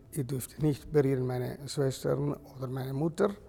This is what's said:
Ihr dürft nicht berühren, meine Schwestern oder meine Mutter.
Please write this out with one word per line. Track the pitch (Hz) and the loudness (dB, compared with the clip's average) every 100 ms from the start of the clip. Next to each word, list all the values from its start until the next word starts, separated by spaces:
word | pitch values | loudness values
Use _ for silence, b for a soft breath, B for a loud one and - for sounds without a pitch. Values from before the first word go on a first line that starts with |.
| - | -10
Ihr | - | -6
dürft | 127 135 - - | -4 -4 -6 0
nicht | 151 139 - | 2 2 2
berühren, | 156 135 131 | 4 6 4
meine | 127 123 123 - 139 | 0 -2 -4 -6 -6
Schwestern | - 135 131 143 139 143 - - 131 | 0 0 0 0 0 0 -2 -8 -10
oder | 131 | -6
meine | 131 131 | -6 -4
Mutter. | 135 165 156 135 202 | 0 0 2 2 2